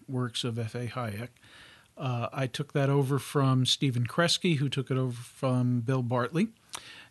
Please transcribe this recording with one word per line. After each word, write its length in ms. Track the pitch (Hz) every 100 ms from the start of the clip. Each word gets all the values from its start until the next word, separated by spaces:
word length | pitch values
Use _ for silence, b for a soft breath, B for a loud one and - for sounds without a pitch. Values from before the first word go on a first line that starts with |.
| -
Works 360 | 127 123 -
of 140 | 123 117
F 160 | 110
A 120 | 120 120
Hayek. 420 | 131 117 101 120 _ B B B B B -
Uh, 300 | 127 120 113
I 140 | - 131
took 280 | - 143
that 140 | 147 139
over 300 | 139 131 139
from 480 | - 151 135 131 123
Stephen 400 | - 139 120 120
Kresge, 520 | - 170 - 185 147
who 100 | 139
took 200 | 143 -
it 80 | 131
over 240 | 131 120
from 600 | 120 - 135 127 123 123
Bill 240 | 117 131
Bartley. 420 | 123 127 120 160 226 - B B B B B